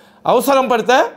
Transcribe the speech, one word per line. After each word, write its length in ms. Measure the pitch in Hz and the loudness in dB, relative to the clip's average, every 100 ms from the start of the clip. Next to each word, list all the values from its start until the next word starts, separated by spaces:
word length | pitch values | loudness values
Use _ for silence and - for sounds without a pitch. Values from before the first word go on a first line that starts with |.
| - _ - | -20 _ -2
అవసరం 400 | 233 269 269 254 | 0 0 0 0
పడితే 360 | 233 202 262 466 | -2 0 0 0